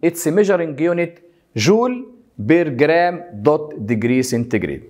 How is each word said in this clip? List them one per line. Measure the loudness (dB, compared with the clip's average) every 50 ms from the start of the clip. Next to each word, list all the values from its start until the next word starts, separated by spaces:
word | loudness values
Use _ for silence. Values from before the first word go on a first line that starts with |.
Its | 0 -2 -2 0 -4
measuring | 0 2 2 2 2 2 0 0 -4 -4 -2
unit، | -2 0 0 0 -2 -4 -6 -18 _ -20 _ _ _ _ _
joule | -2 2 4 4 4 2 0 -2 -6 -10 -16 -20 _ _ _ _ -10 0
per | 2 4 4 4 0
gram | 0 2 2 4 4 2 2 0 -2 -4 -12 -14 -14 0 2
dot | 2 2 2 -2 -8 -12 -12 -4
degree | -4 -2 0 0 0 0 0 0
centigrade. | 0 -2 -4 -2 -2 -2 -2 -2 -4 -6 -10 -12